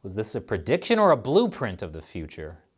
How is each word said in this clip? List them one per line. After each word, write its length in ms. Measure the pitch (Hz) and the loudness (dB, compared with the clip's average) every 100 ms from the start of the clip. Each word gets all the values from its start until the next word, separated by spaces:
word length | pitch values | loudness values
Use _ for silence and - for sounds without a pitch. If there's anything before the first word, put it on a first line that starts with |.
Was 120 | 101 | -8
this 200 | 95 110 | -6 -6
a 60 | 120 | -6
prediction 580 | - 98 80 165 - 226 | -4 -4 0 0 2 4
or 120 | 202 | 6
a 80 | 139 | 4
blueprint 640 | 127 175 233 - 117 90 | 4 2 2 -2 -6 -6
of 100 | 87 | -10
the 80 | 78 | -10
future? 560 | - 87 78 - 78 82 _ | -12 -12 -10 -12 -14 -14 _